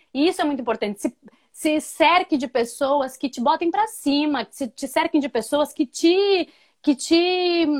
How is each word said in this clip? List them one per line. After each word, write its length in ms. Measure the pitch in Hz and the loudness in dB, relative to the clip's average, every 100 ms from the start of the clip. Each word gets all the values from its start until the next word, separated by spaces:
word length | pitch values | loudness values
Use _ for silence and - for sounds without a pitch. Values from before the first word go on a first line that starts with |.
| _ | _
E 160 | 262 320 | 0 0
isso 120 | 359 | 2
é 40 | |
muito 160 | 311 277 | -2 -2
importante. 400 | 240 226 208 202 | -4 -4 -4 -4
Se, 160 | 247 - 220 _ _ | -6 -8 -18 _ _
se 280 | - 311 302 | -6 -2 0
cerque 560 | - - 311 359 349 302 | -2 0 4 4 2 -2
de 100 | 269 | -2
pessoas 680 | 247 233 - 269 285 262 - | -2 -2 -2 0 0 -2 -4
que 120 | 285 | -8
te 120 | - | -2
botem 300 | 240 320 339 | 0 0 0
pra 160 | 392 440 | 0 -2
cima, 580 | - 285 285 302 277 214 | -2 -2 0 0 -2 -6
se 180 | - 254 | -8 -10
te 180 | - 269 | -8 -4
cerquem 340 | 320 330 311 | -2 0 0
de 80 | 269 | 0
pessoas 440 | 233 214 294 285 | -4 -2 0 0
que 120 | - 277 | -2 -6
te, 640 | - 330 370 403 381 311 _ _ _ | 0 2 4 2 2 -2 _ _ _
que 140 | - | -2
te, 680 | 269 - 330 359 359 359 339 311 | -2 2 2 2 0 0 2 0